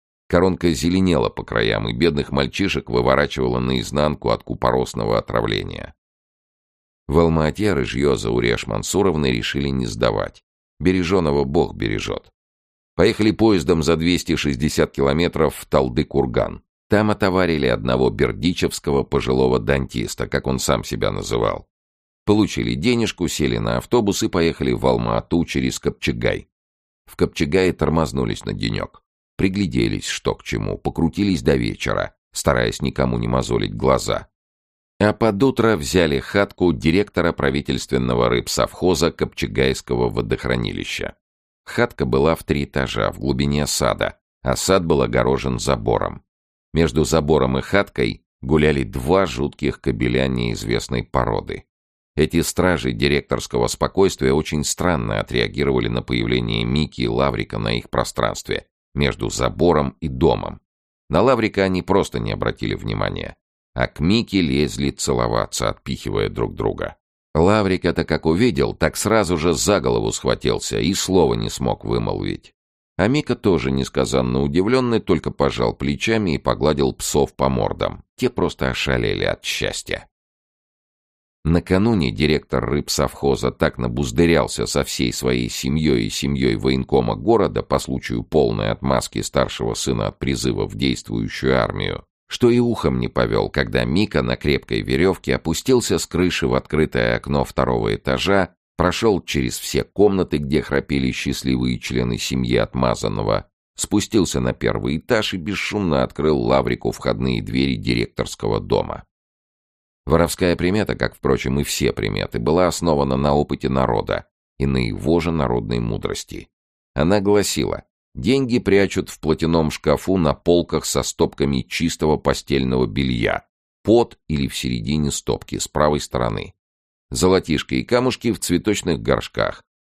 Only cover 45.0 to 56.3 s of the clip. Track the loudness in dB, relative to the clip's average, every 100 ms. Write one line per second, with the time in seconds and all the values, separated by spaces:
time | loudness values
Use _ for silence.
45 | 2 2 2 0 -2 -2 -2 -2 0 -2
46 | -2 -8 -18 _ _ _ _ 0 2 2
47 | 2 2 4 2 2 0 0 0 0 -2
48 | -4 -4 _ _ 0 4 4 2 -2 -4
49 | 2 2 2 -2 -6 -2 -4 -2 -4 -2
50 | 0 2 0 0 -2 -4 -2 -4 -2 -6
51 | -2 -2 0 -2 -6 -12 -14 _ _ _
52 | _ -2 2 2 0 0 2 2 -2 0
53 | 2 2 0 -4 -2 -2 -2 0 -2 2
54 | 2 2 0 0 0 -4 -4 -2 0 0
55 | -2 -4 -2 -2 -2 0 0 0 0 -4
56 | -2 -2 0